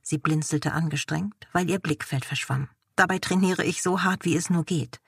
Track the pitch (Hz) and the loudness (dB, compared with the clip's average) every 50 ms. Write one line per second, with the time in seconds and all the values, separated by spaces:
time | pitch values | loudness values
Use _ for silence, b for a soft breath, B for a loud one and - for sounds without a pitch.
0 | b - 156 143 - 156 156 156 147 - - 147 - 151 - 156 165 156 147 139 | b -4 -4 -2 0 0 0 0 0 0 -2 -2 -2 -2 -2 0 -2 -2 -2 -4
1 | - - 160 160 185 208 - _ - - - 175 180 160 185 190 - 160 147 - | -4 -4 -4 -4 -4 -6 -8 _ -20 -4 -2 0 0 0 -2 -2 0 -2 -2 -2
2 | - - 143 131 127 - 143 131 - - 131 131 139 - _ _ _ _ _ - | -4 -4 -4 -4 -4 -4 -6 -6 -4 -4 -4 -4 -4 -6 _ _ _ _ _ 2
3 | 190 180 190 180 - - 190 185 190 185 185 - - - 175 - - 180 185 185 | 2 4 2 -2 0 2 2 4 4 4 4 2 0 0 -2 0 0 0 2 2
4 | 175 220 196 - - 175 151 165 170 - 180 170 151 - 185 156 120 - - - | 2 0 0 0 0 0 0 0 2 2 2 2 2 2 0 -2 -2 -4 -8 -18
5 | _ | _